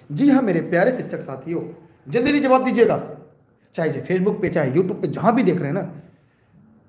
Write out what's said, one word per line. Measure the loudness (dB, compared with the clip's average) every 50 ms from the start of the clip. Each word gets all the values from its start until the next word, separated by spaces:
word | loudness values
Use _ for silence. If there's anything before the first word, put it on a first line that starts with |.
| -16 -10
जी | -4 0 4 4
हाँ, | 4 4
मेरे | 4 2 0 0 -2
प्यारे | 0 0 2 2 2
शिक्षक | 0 -2 -6 -8 -10 -12
साथियों, | -10 -12 -14 -12 -10 -8 -6 -6 -6 -8 -14 -18 -20 -20 _ _ _ -4
जल्दी | -2 0 0
जल्दी | 2 2 2
जवाब | 2 4 4 4 4
दीजिएगा, | 2 4 4 4 4 4 0 -4 -8 -14 -18 -20 -20 _ _ _ _ _ _ _ _ _
चाहे | -4 -4 -4
जे | -4 -6 -4
Facebook | -2 -2 0 2 0 0 0
पे, | -4 -2
चाहे | 0 0 0 2
YouTube | 2 0 0 0 -2 -4
पे, | -6 -6
जहां | -4 0 0 2
भी | 2 4 2
देख | 2 0 0
रहे | -2
हैं | -4 -4
ना, | -4 -6 -8 -12 -16 -20 -20 _ _ _ _ _ _ _ _ _ _ _ _ _ _ _